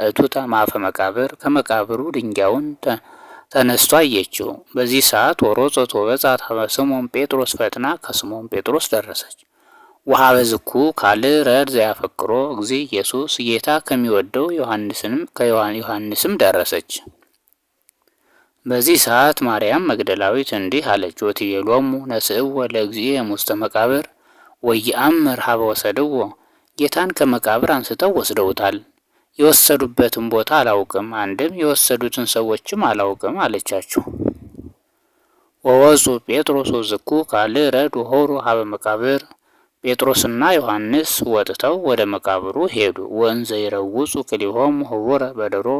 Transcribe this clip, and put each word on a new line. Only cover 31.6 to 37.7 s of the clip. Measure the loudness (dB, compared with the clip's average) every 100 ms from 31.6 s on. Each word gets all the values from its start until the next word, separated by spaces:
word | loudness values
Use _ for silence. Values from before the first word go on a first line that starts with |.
| 0 2 0 0 -2 -4 -2
ሰዎችም | -2 0 -2 -4 -2
አላውቅም | 0 0 -2 -2 -4 -2
አለቻቸው። | -2 -4 -4 -6 -4 -4 -4 -6 -6 -6 -20 -20 -20 _ _ _ _ _ _ _ _ _ 4
ወወፁ | 8 8 8 4 -2
ጴጥሮስ | -2 -2 0 -2 0
ወዝኩ | -4 -2 -6 -2 -2 0
ካልእ | 0 2 2 2